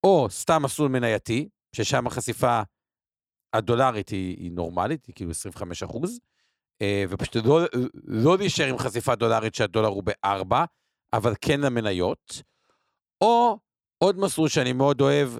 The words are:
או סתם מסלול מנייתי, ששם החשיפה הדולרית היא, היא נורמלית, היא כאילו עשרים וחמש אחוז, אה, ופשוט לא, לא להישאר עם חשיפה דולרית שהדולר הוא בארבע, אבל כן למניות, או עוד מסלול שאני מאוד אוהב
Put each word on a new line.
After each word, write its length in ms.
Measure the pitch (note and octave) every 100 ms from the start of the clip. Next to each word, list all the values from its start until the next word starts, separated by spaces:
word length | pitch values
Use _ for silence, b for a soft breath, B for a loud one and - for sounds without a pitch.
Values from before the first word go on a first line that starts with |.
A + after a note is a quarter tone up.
| F#3+
או 220 | F3+ A#2
סתם 340 | - - D#3+
מסלול 280 | C#3 - D3
מנייתי, 580 | C3 A#2+ G#2+ - A#2 D3+ _ _ -
ששם 320 | G#2+ C3 A#2+
החשיפה 540 | B2+ A#2+ A2+ B2+ A#2 G2+ _ _ _ _ _ _ _ _
הדולרית 560 | A2+ A2 A#2+ C3 A2 F#2+
היא, 280 | G2 F#2 F2+
היא 140 | F2
נורמלית, 540 | F2 E2+ F2 G#2 D#3 -
היא 100 | -
כאילו 160 | E2+
עשרים 220 | D#2+ G2+ -
וחמש 280 | F2+ E2
אחוז, 360 | F#2+ A2+ F3 A#3+ _ _ _ _ _ _
אה, 240 | G2+ G2+ F#2+
ופשוט 360 | F#2+ - A#2 A2+
לא, 140 | D#3+ F3 B2 B2 -
לא 340 | - A2 C3+ F#3+
להישאר 300 | G3 - C#3
עם 100 | B2
חשיפה 380 | B2 A2+ A#2+ A2+
דולרית 400 | A#2 A2 A2 -
שהדולר 320 | G#2 A2 A2
הוא 160 | G2
בארבע, 600 | F#2+ - G2 G2 F#2 A#2+ E3+ _ _ _ _
אבל 200 | A2+ A2+ G#2
כן 200 | - C#3+
למניות, 800 | C#3+ A#2+ G#2+ F2+ F2 - _ - - _ _ _ _ _ _ _
או 380 | G#3+ A#3 A#3+ G#3+ _ _ _ _
עוד 220 | F#3 F#3+
מסלול 300 | G3 D3 D#3
שאני 240 | D#3 B2+
מאוד 280 | B2+ C#3 C#3
אוהב 280 | C#3 C#3+ C3+